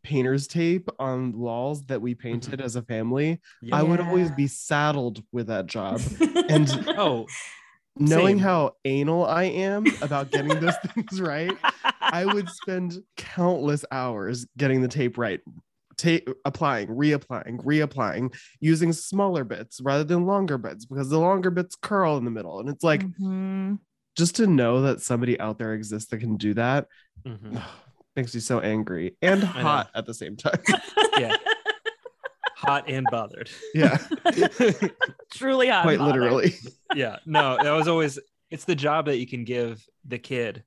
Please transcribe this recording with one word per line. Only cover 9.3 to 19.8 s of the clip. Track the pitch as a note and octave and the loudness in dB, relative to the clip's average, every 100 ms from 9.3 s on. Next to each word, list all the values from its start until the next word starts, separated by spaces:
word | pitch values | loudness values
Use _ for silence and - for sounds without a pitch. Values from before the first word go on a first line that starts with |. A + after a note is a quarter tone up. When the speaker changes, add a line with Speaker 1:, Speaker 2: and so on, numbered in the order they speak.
| D#3+ F#3 | 2 0
Speaker 1:
am | F3 G3 G3+ A3 - | 0 -2 2 2 0
about | D3 C#3+ C#3 | -4 -4 -2
getting | G#3+ C#3+ D#3 | -2 0 2
those | E3 E3 - | 2 0 -4
<laughs> | |
things | - A3 F#3+ | -6 -6 -4
right, | F3 D3 E3+ - - - | -4 -2 -4 -2 -2 0
Speaker 3:
<laughs> | C4 - | -4 -2
Speaker 1:
I | - F3 G3 | -2 0 0
would | G#3 F3 | 0 -2
spend | - - F#3 F3+ F3+ - - | -8 -6 -4 -4 -8 -14 -16
countless | - - F3+ F3 D3 D3 - | -10 0 0 2 0 -2 -4
hours | C3+ B2+ A2 G2 B2 A#2+ B2+ | -6 -4 -4 -4 -6 -10 -2
getting | C#3 C3 | 2 2
the | B2+ | 0
tape | C#3+ B2 B2 | 0 -2 -2
right, | A2+ F2+ - - _ _ _ - | -4 -4 -10 -20 _ _ _ -2
ta-, | E3 E3 - C3 C#3+ | 2 2 -2 -6 -6
applying, | - D3+ A#2+ G2 | -2 0 0 -4
reapplying, | A#2 D3+ C#3+ - A#2+ - B2+ C#3 | 0 2 2 -2 -10 -8 -6 0
reapplying, | D3+ D3 C#3 G#2+ F2 B2+ - - _ | 0 0 -2 -2 -2 -6 -8 -20 _
using | D#3 D#3+ E3+ | 2 4 2
smaller | D#3+ - F#3+ G3+ E3+ | 0 -2 0 0 0
bits | A#2 G#2+ A2+ - | -4 -8 -10 -6